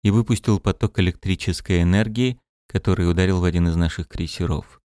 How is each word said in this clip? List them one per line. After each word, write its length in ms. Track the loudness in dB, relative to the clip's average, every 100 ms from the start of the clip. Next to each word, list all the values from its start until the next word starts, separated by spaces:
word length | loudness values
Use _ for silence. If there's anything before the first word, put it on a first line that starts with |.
и 80 | 2
выпустил 480 | 0 0 -2 0 0
поток 400 | 0 -2 -2 0
электрической 800 | -2 -2 -4 -2 -2 -6 0 2
энергии, 580 | 4 2 0 -2 -2 -2 _ _ _
который 420 | -4 0 0 2
ударил 300 | 2 2 2
в 40 |
один 240 | 0 2 0
из 80 | 2
наших 320 | -2 -4 -10
крейсеров. 760 | -8 -8 -6 -4 -4 -8 -20